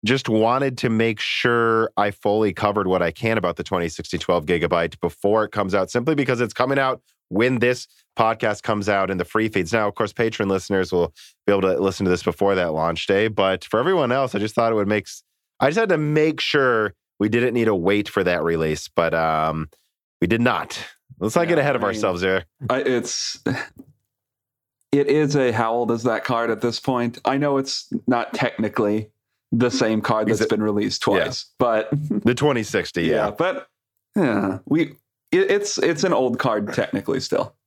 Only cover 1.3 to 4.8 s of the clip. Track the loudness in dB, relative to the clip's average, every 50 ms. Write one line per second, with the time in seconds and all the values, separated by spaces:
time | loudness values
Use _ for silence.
1.3 | -6 -2 0 0 2 2 2 2 2 2 0 -2 _ -2 -2 -2 -2 _ -2 0
2.3 | 2 2 2 0 0 0 -2 0 0 0 0 2 2 2 2 0 -2 -2 -2 0
3.3 | 0 0 0 -2 -4 -4 -6 -4 -2 -2 -2 -2 -6 -8 -10 -8 -8 -6 -2 0
4.3 | 0 0 2 0 0 0 2 0 0 0